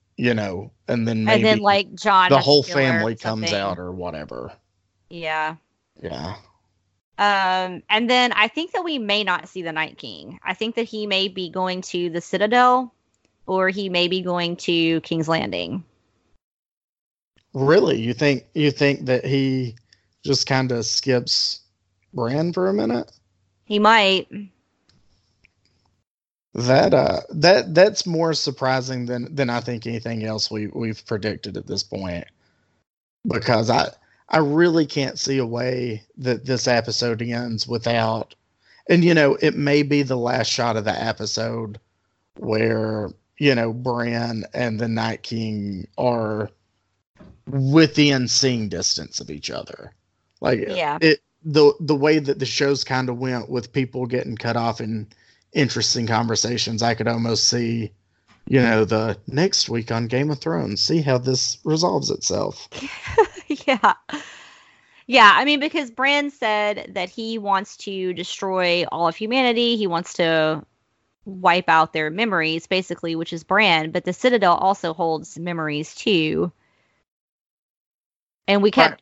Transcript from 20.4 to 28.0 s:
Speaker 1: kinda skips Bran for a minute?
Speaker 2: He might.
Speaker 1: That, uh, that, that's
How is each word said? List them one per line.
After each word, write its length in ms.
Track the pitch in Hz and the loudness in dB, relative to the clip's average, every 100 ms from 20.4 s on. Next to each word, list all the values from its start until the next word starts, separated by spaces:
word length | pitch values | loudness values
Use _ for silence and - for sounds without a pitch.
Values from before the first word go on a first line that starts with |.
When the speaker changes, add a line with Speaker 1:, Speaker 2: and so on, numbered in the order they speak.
| - | 0
Speaker 1:
kinda 340 | 131 127 120 | 0 0 -2
skips 800 | 113 - 139 123 117 - - - _ _ _ _ _ | -4 -2 0 0 0 -2 -2 -6 _ _ _ _ _
Bran 420 | - 117 147 170 | -6 -2 -2 -2
for 160 | 175 190 | 0 0
a 40 | |
minute? 380 | 208 220 240 - _ _ _ _ _ - | 0 0 -2 -6 _ _ _ _ _ -4
Speaker 2:
He 120 | 208 | 2
might. 500 | 208 226 196 190 - 202 196 _ _ _ _ _ _ _ _ _ _ _ _ _ _ _ _ _ _ _ _ | 6 6 4 0 -4 -14 -16 _ _ _ _ _ _ _ _ _ _ _ _ _ _ _ _ _ _ _ _
Speaker 1:
That, 400 | - 123 135 - | -4 4 4 6
uh, 280 | 131 135 - - | 4 4 0 -6
that, 440 | 156 170 208 185 | 2 6 6 4
that's 320 | 165 208 208 | 6 6 4